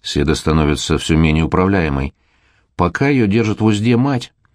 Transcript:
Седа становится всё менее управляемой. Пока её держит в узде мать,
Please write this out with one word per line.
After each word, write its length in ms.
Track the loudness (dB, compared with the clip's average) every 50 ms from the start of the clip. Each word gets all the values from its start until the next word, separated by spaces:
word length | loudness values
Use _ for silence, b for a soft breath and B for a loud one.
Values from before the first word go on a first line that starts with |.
Седа 340 | _ -6 -2 -2 0 0 0
становится 600 | 0 0 0 2 2 2 2 0 -2 -2 -2 -2 -2
всё 180 | 0 0 2
менее 280 | 2 4 2 2 2 0
управляемой. 720 | 0 0 0 0 2 0 0 0 -2 -2 -4 -6 -6 _ _ _ _ _ _ _ _ _ _ _ _ _
Пока 320 | -2 -2 -2 -2 -2 -2 0
её 180 | 2 2 0
держит 340 | 2 2 0 0 0 -2 0
в 40 | 0
узде 320 | 0 0 0 0 0 0
мать, 360 | 0 0 0 -2 -4 -6 -10 _ _ _ _